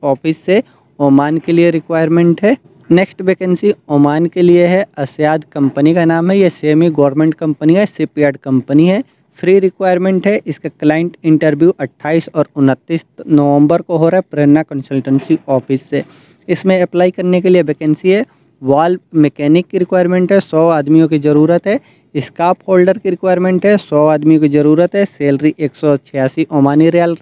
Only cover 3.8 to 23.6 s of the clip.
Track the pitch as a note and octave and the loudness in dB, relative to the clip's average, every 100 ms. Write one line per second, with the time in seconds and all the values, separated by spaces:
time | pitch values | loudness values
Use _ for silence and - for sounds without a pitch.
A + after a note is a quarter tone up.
3.8 | - D3 C#3+ D3+ E3+ F#3 F3 F3 F3 F#3 | -2 0 2 0 -2 0 2 4 2 0
4.8 | G3 - C3+ - D3+ D#3 D3+ D#3 C#3 C3+ | -4 -8 -10 -4 -2 -2 -6 -4 -2 0
5.8 | D3 E3+ E3 E3 E3+ G3 F#3 - D3+ D3+ | 0 2 0 0 0 0 0 0 -2 0
6.8 | E3+ D3+ C#3+ C3+ D#3 D#3 D#3+ D3 D3+ F3 | 0 2 0 2 -2 -2 -4 -2 0 2
7.8 | G#3 - D#3 - D3 C#3 - C3 A#2 C#3+ | 0 -4 -8 -2 -2 -2 -4 -4 0 0
8.8 | E3+ G3 C4+ _ _ _ E3+ G3 F#3+ - | 2 0 -4 _ _ _ 0 2 2 -2
9.8 | F#3+ F3+ F#3 F#3+ G3 G#3+ - D3+ D#3+ - | -2 0 0 -2 0 -4 -4 -10 -10 -4
10.8 | D3+ D#3 E3+ - E3 D#3 D#3 C#3+ E3 - | -2 0 -2 -4 0 0 2 2 0 0
11.8 | C3+ _ D3+ E3 - - C#3+ - C3+ C3 | -6 _ -4 -4 -4 -4 -6 -2 -2 -2
12.8 | - E3 - - - D3+ C#3+ C#3+ D3 E3+ | -4 -8 -10 -16 -2 0 2 2 2 0
13.8 | E3 E3 E3 F#3 F3+ D3 D3 D3 D#3 C#3+ | -2 -2 0 0 -2 -2 2 2 0 -10
14.8 | C3 C#3 B2+ C3+ - D#3 - C3+ - C3+ | -8 -6 -2 -4 -2 -4 -2 -4 -2 -6
15.8 | - C#3+ - - _ _ - E3+ F#3+ F#3 | -6 -8 -8 -16 _ _ -6 -4 0 0
16.8 | F3 F3 F3+ - F3+ F3+ F#3+ F3+ D3+ D3+ | 0 0 -2 0 -2 0 2 2 0 -2
17.8 | D#3 D3+ F#3 G3 B3 _ _ _ C3 C#3 | -2 -2 0 -2 -2 _ _ _ -2 0
18.8 | E3 F3+ _ E3 D3 - D3 E3 F3+ F#3+ | 0 -2 _ 0 0 0 0 0 0 -4
19.8 | F3 F#3 F3 F3+ F3+ G3 - D#3 E3 D#3+ | -2 0 0 0 0 0 0 0 0 0
20.8 | C#3+ D#3+ D#3+ D#3 C#3+ D3 D#3 F3 G3 A3+ | 2 2 2 0 0 2 2 0 -2 -6
21.8 | _ _ _ D3+ C#3 - E3+ F#3 - F#3 | _ _ _ -10 -8 -4 -2 -2 0 2
22.8 | F3+ F#3+ G3 F3 F#3 F3+ F#3 F#3 | 2 0 -4 -4 -2 0 0 0